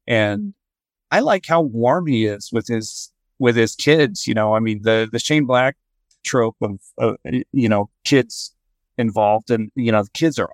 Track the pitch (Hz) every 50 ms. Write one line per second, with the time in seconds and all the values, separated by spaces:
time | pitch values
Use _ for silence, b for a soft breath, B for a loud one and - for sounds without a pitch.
0 | _ - 117 110 107 104 101 104 208 202 202 _ _ _ _ _ _ _ _ _
1 | _ _ 151 202 277 302 214 190 - - 165 170 160 135 110 117 113 123 143 180
2 | 175 151 131 113 110 104 104 101 - - 117 113 104 - 120 113 110 - - -
3 | - - _ _ _ _ _ _ 131 120 113 117 113 110 - - - 143 156 160
4 | 147 117 - - - - 113 110 107 107 107 110 113 110 107 104 104 110 110 113
5 | 113 110 113 117 - - 156 151 143 123 127 123 127 135 - - _ _ _ _
6 | _ _ _ _ - - - 127 113 113 - _ - 104 98 98 - - _ -
7 | 117 113 101 - - - - 127 - - - 135 120 107 110 101 101 - _ _
8 | _ - 143 131 123 - - - - - - _ _ _ _ _ _ _ _ -
9 | 120 113 98 110 107 104 107 110 - - 120 113 110 104 - 135 120 117 110 107
10 | 101 101 - - 165 165 139 - 92 -